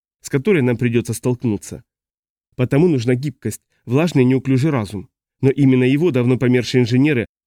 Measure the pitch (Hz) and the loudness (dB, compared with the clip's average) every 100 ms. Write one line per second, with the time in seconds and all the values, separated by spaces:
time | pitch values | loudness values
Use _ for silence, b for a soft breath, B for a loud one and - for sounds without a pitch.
0 | _ _ - 139 170 180 123 117 123 117 | _ _ -6 -2 0 2 0 0 0 -2
1 | 110 113 127 127 120 101 - - - _ | -2 -4 -4 -4 -4 -4 -8 -18 -18 _
2 | _ _ _ _ _ - 123 139 180 139 | _ _ _ _ _ -6 0 2 2 2
3 | 117 127 143 - 110 - _ _ - 127 | 0 -2 -4 -8 -10 -10 _ _ -4 -2
4 | 170 147 127 131 131 131 156 139 98 101 | 0 2 2 2 0 0 0 -2 -4 -10
5 | - _ _ _ 135 135 135 127 127 143 | -14 _ _ _ -2 2 2 4 2 2
6 | 175 123 123 123 123 123 - 127 117 127 | 0 0 0 0 0 0 0 0 2 2
7 | 147 127 98 _ | 0 0 -6 _